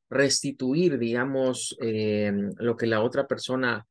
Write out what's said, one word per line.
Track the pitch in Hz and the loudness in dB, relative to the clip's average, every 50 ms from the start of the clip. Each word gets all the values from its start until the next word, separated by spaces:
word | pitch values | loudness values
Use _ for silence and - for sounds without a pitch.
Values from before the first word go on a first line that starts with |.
| _ - | _ -4
restituir, | 117 131 139 131 - - - 139 - - 131 127 139 165 185 170 139 117 | 0 2 2 4 2 0 -2 -4 -4 -2 -2 0 2 4 4 2 2 2
digamos, | 117 113 117 123 131 139 135 135 131 127 123 - - - - - | 0 0 0 0 0 0 0 0 0 0 0 -2 -6 -10 -8 -4
eh, | 120 113 110 107 107 107 104 107 104 104 101 101 101 101 - | -4 -2 0 0 0 2 2 2 2 0 0 0 -2 -4 -4
lo | - 113 120 113 | -2 -2 -2 0
que | - 120 113 | 0 0 0
la | 113 107 | 2 2
otra | 113 127 - 139 135 - | 0 0 0 -2 -2 -2
persona | 123 - - - 127 131 131 120 113 104 - _ | -2 -4 -2 -4 -2 -2 0 -2 -2 -4 -8 _